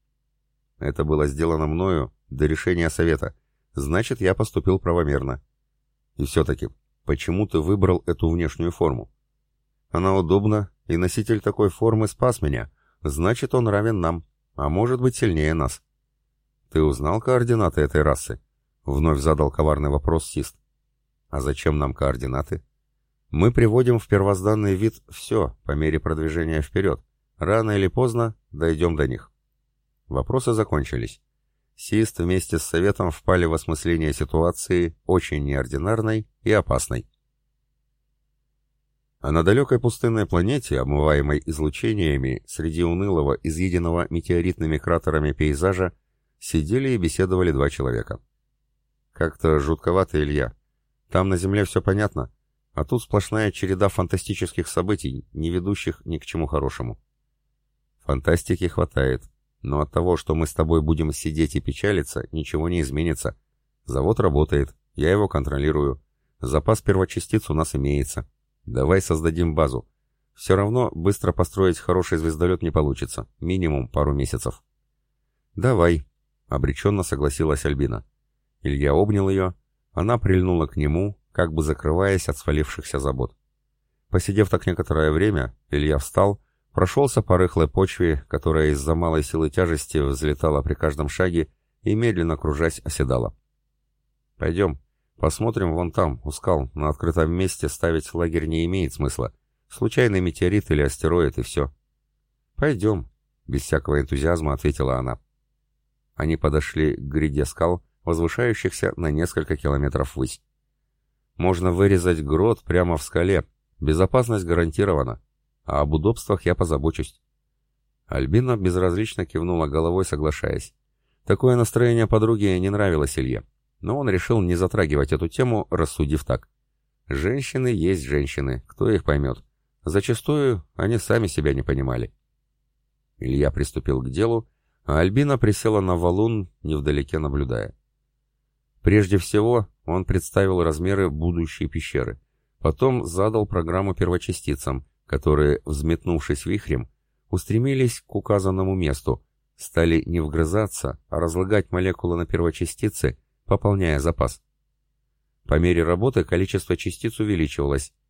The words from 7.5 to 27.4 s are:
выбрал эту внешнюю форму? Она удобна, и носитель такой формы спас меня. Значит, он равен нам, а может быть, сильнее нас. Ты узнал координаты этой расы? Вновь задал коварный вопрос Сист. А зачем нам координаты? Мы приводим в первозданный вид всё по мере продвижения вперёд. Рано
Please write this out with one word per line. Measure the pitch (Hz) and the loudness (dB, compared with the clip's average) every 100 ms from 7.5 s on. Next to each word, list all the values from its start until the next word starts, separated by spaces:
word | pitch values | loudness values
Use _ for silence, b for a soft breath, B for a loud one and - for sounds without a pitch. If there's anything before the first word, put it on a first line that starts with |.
| 82 | 0
выбрал | 78 101 95 90 - | 0 2 4 2 0
эту | 82 85 | -2 0
внешнюю | 85 80 - 85 | 0 -2 -2 -6
форму? | - 80 62 52 _ _ _ _ _ _ _ _ | 0 0 0 -8 _ _ _ _ _ _ _ _
Она | - 95 95 | -2 2 2
удобна, | 82 98 104 107 98 _ - | 2 2 2 0 -2 _ -6
и | 82 | -2
носитель | 90 - 104 110 | -2 -2 -2 -2
такой | 104 - 101 | -2 0 0
формы | - 113 110 107 | 2 0 2 -2
спас | - 123 120 | 0 -2 0
меня. | 73 62 55 _ _ _ | -2 -4 -8 _ _ _
Значит, | 82 71 90 123 135 127 | -6 0 0 0 0 0
он | 113 | 2
равен | 101 110 107 | 0 0 0
нам, | 82 82 - _ _ - | -2 -4 -8 _ _ -6
а | 71 | -2
может | 85 117 127 | 0 0 0
быть, | 127 120 | 0 0
сильнее | 120 80 76 80 | 0 2 0 0
нас. | 64 - _ _ _ _ _ _ _ _ _ | -2 -6 _ _ _ _ _ _ _ _ _
Ты | 78 | 0
узнал | 76 65 73 107 | 2 2 -2 -2
координаты | 113 127 120 113 90 78 | 2 2 2 2 2 2
этой | 73 76 | 2 2
расы? | 76 67 - 57 - _ _ _ | 2 0 -4 -12 -16 _ _ _
Вновь | - 69 80 71 | -4 0 2 2
задал | 73 76 73 | 2 2 2
коварный | - 76 73 73 | 2 0 2 0
вопрос | 71 78 82 - | 0 0 -2 -2
Сист. | - 65 - _ _ _ _ _ _ _ | -6 -8 -12 _ _ _ _ _ _ _
А | 71 | -4
зачем | 67 69 82 73 | -4 -2 0 0
нам | 71 | -2
координаты? | 60 67 62 64 65 - - - _ _ _ _ _ _ | 0 -2 -2 -4 -6 -6 -8 -12 _ _ _ _ _ _
Мы | 76 101 | 2 4
приводим | 120 113 117 123 117 | 6 4 4 4 2
в | - | 2
первозданный | 101 98 98 98 107 101 95 | 2 4 2 0 0 0 0
вид | 110 - _ | 0 -2 _
всё | - - 113 69 - | -18 -4 -2 -2 -4
по | - | -6
мере | 71 78 76 | -2 0 0
продвижения | 80 78 78 80 78 80 | -2 -2 -2 -2 -2 -2
вперёд. | 73 95 98 71 - _ _ | -2 -2 0 -2 -8 _ _
Рано | - | -6